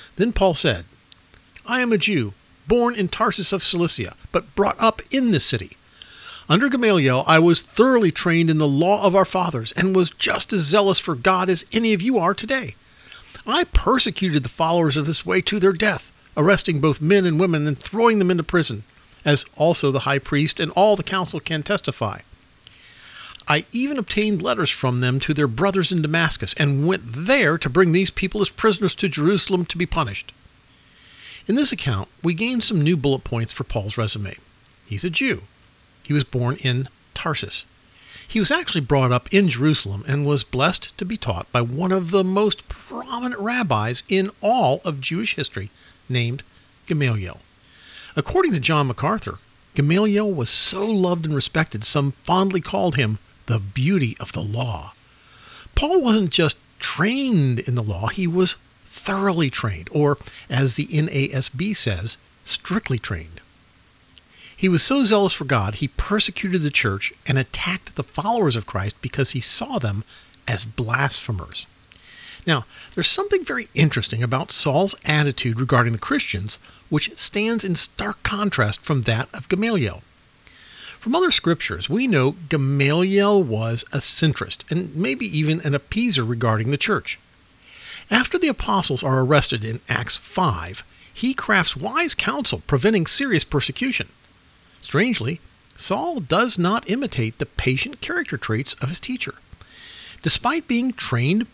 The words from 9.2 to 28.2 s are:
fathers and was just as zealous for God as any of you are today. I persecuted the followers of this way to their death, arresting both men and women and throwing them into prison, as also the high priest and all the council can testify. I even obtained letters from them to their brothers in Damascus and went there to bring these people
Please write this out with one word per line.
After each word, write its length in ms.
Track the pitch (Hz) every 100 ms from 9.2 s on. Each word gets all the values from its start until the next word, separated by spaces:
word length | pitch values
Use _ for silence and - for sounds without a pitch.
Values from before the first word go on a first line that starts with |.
fathers 480 | 185 190 175 139 113
and 220 | - 185 185
was 140 | 180
just 420 | - 196 - -
as 100 | 208
zealous 380 | 147 202 196 180
for 160 | - 135
God 340 | 190 185 185
as 140 | 180 -
any 220 | 226 226
of 80 | 208
you 160 | 208 247
are 160 | 170
today. 420 | 196 220 269 170 - _ - - - - - -
I 160 | 277 349
persecuted 800 | - - 254 - - 190 151
the 60 | 123
followers 480 | - 160 175 160 135
of 80 | 143
this 200 | 107 175
way 160 | 185
to 180 | - 208
their 140 | 190
death, 380 | 170 214 170 - - _ -
arresting 460 | 156 202 - 156
both 200 | 156 139
men 240 | 151 202 180
and 140 | 156
women 280 | 185 160 147
and 100 | 139
throwing 420 | - 208 233 220
them 120 | 180
into 120 | 180
prison, 400 | 156 175 151 107 107 _ - -
as 220 | 151 143 - -
also 360 | 156 170 143
the 80 | 131
high 180 | 135 139
priest 400 | - 147 156 -
and 120 | 160
all 220 | - 208 196
the 80 |
council 360 | 165 190 175 160
can 240 | - 160
testify. 560 | 147 202 - - 110 - - - _ - - - - - - - - - -
I 180 | 151 -
even 260 | 233 269 285
obtained 440 | 196 - 214 196
letters 280 | 185 233 160
from 300 | - 131 123
them 200 | 127 131
to 120 | -
their 140 | 151 143
brothers 440 | 113 196 190 160
in 100 | 180
Damascus 520 | 151 165 160 - 104 -
and 280 | 143 139 156
went 160 | 190 117
there 520 | 120 180 277 180 160
to 120 | 143
bring 220 | 135 185
these 200 | 170 190
people 300 | -